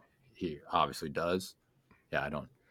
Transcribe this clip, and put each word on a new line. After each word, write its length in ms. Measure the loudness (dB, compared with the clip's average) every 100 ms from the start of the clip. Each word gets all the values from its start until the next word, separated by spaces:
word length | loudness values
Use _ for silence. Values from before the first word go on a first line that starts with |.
| _ _ _
he 260 | -6 -6 -6 0
obviously 380 | 4 4 0 -6
does. 440 | -2 2 0 -2 -14 _ _ _ _ _
Yeah, 140 | -2
I 60 | -2
don't, 180 | -4 -8 _ _